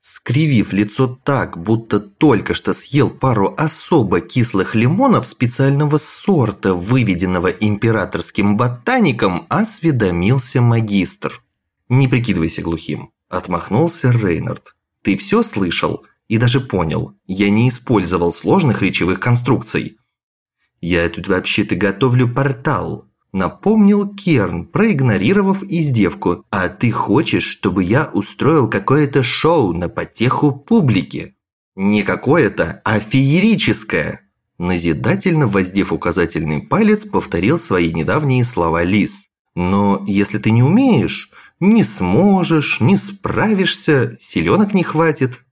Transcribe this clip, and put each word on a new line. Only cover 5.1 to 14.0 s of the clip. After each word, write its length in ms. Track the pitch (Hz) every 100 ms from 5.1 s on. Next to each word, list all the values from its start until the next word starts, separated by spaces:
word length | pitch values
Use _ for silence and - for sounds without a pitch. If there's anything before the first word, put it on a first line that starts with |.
| 160 -
специального 680 | - 123 - 135 139 151 151
сорта, 800 | - - - 180 110 98 98
выведенного 720 | 90 92 127 113 87 90 90 90
императорским 1080 | - 107 101 113 113 90 - - - 101 104
ботаником, 920 | 120 120 - 254 190 123 98 87 -
осведомился 1120 | 147 220 - 165 131 98 85 92 135 - 131
магистр. 800 | 120 117 110 101 87 - - - _ _ _ _ _
"Не 200 | 127 135
прикидывайся 540 | 127 117 92 80 82
глухим", 500 | 82 82 - 76 - _ _
отмахнулся 760 | 90 87 87 - 104 170 -